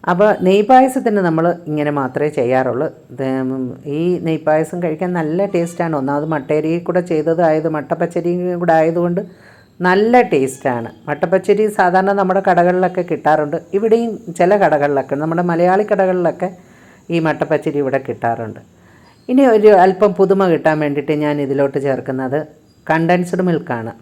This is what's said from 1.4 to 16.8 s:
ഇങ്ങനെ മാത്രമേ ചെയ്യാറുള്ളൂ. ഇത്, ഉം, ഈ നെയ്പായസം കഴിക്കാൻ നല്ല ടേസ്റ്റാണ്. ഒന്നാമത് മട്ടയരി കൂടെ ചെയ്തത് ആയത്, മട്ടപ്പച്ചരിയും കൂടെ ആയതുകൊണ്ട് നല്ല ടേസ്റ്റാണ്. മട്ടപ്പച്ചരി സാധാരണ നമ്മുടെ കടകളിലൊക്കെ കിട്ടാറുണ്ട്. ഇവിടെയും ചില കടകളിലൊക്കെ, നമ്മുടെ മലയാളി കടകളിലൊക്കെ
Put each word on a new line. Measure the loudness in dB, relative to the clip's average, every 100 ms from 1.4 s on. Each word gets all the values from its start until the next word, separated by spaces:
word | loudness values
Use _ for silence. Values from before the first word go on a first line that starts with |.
| 0 -2 -4
ഇങ്ങനെ | -2 -2 -2
മാത്രമേ | -4 -2 -2 0
ചെയ്യാറുള്ളൂ. | 0 2 0 -2 -4 -8 _
ഇത്, | -8 -4 -4
ഉം, | -4 -6 -8 -10 -8
ഈ | -4 -2 -2 -2
നെയ്പായസം | -2 0 0 -2 -4
കഴിക്കാൻ | -6 -4 -4
നല്ല | -4 -2 -2 -2
ടേസ്റ്റാണ്. | -2 -4 -4 -4 -2
ഒന്നാമത് | -2 -2 -2
മട്ടയരി | -4 -2 -2 -2 -4 -2
കൂടെ | -4 -2
ചെയ്തത് | -2 0 0 2
ആയത്, | 2 -2
മട്ടപ്പച്ചരിയും | -6 -6 -4 -4 -4 -4 -4 -4 -4
കൂടെ | 0
ആയതുകൊണ്ട് | 2 2 0 -2 -2 -6 -16 -20 -20 _ _
നല്ല | 0 2 4 4
ടേസ്റ്റാണ്. | 4 0 0 -2 -4 -4 -6 -12 -8
മട്ടപ്പച്ചരി | -4 0 0 2 0 0 2
സാധാരണ | 2 2 2
നമ്മുടെ | 0 0 0 2
കടകളിലൊക്കെ | 2 2 2 0 -2 -4
കിട്ടാറുണ്ട്. | -2 2 2 0 -6 -4
ഇവിടെയും | -2 2 0 0 -8 -12 -2
ചില | 2 4
കടകളിലൊക്കെ, | 2 2 2 0 -2 -4
നമ്മുടെ | -2 -2 -2
മലയാളി | 0 2 2 0
കടകളിലൊക്കെ | 0 0 0 -2 -2 -8 -8 -20 -20